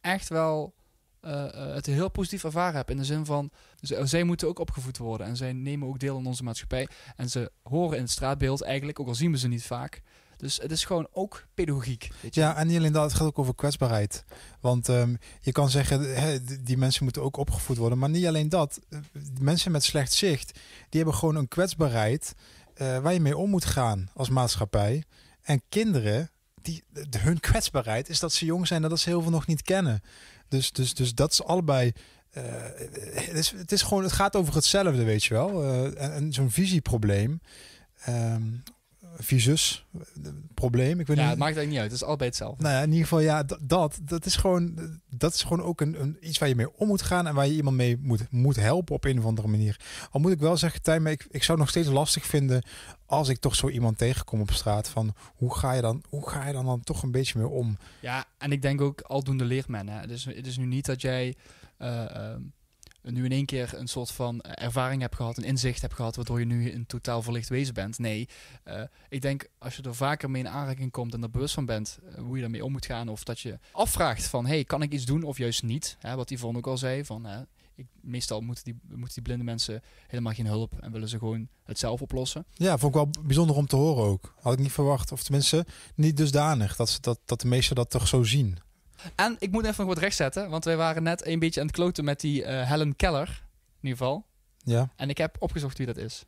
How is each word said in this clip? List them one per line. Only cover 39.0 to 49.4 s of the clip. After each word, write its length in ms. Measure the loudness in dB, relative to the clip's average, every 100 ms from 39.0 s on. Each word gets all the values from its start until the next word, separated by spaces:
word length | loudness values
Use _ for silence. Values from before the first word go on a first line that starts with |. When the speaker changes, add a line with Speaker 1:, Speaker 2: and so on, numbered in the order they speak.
| -20 -12
Speaker 2:
visus, 640 | 2 4 6 4 2 -2 -10 -16 -16 -14
eh, 80 | -12 -12 -12
probleem, 460 | -2 2 4 2 2
ik 60 | 2
weet 100 | 4
Speaker 1:
Ja, 60 |
Speaker 2:
niet. 80 | 4
Speaker 1:
het 80 | 4
maakt 160 | 0 0
eigenlijk 120 | -2
niet 80 | 0
uit. 120 | -2
Het 100 | -4
is 60 | -4
allebei 220 | -2 -2
hetzelfde. 340 | -2 -8 -2
Speaker 2:
Nou 120 | 0
ja, 60 | 2
in 60 | 4
ieder 140 | 4
geval, 180 | 4 4
ja, 240 | 4 2
d-, 120 | 0 -4
dat, 380 | 0 2 2 -2
dat 240 | -6 -4 0
is 100 | 2
gewoon, 420 | 4 4 0 -4 -10 -12 _
dat 240 | 0 0
is 80 | 0
gewoon 200 | 0 0
ook 180 | 0 0
een, 200 | 0 0
een, 160 | -4 -4
iets 180 | -4 0
waar 100 | 2
je 60 |
mee 220 | 2 2 0
om 100 | 2
moet 140 | 2
gaan 240 | 2 2 2
en 80 |
waar 120 | 4 4
je 80 |
iemand 220 | 4 2 4
mee 200 | 4 2
moet, 280 | 2 0 2
moet 260 | 4 4 6
helpen 380 | 4 4 0
op 100 | -2
een 140 | 2 2
of 60 |
andere 240 | 2 0